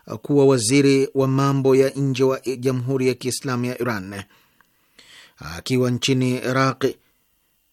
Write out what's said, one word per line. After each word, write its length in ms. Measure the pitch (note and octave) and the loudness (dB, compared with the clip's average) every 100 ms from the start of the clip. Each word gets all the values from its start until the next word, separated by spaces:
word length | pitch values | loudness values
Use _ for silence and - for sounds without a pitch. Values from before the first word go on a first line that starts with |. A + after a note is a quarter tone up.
| - A2 | -14 -10
kuwa 240 | - C#3+ C3+ | 0 4 4
waziri 640 | C3 A2 C#3 C#3 C3+ C3+ | 4 2 4 4 4 2
wa 140 | C3+ C3 | 0 0
mambo 480 | C3+ C#3 C#3 C3 C3 | 2 2 2 4 4
ya 140 | C3+ | 4
nje 340 | C3+ C#3 B2+ | 0 -2 0
wa 160 | C3+ C3 | 0 0
Jamhuri 680 | A#2 B2 C3 B2+ B2 C3+ B2+ | -6 -4 -2 -2 -2 -2 -2
ya 60 | |
Kiislamu 520 | B2 B2+ A#2 C#3+ B2 B2 | -2 -4 -6 -4 -4 -4
ya 160 | B2+ | -4
Iran. 420 | A#2+ G#2+ F#2 G2+ F#2+ _ _ _ _ _ _ _ _ - - - | -4 -6 -8 -12 -16 _ _ _ _ _ _ _ _ -20 -20 -20
Akiwa 540 | C#2+ E2+ - B2+ B2 | -16 -12 -4 -2 0
nchini 440 | B2 - C3 B2+ B2 | -2 -2 0 0 -2
Iraq, 480 | B2 B2+ C3+ B2 - - _ _ _ _ _ _ _ | -2 0 0 0 -4 -4 _ _ _ _ _ _ _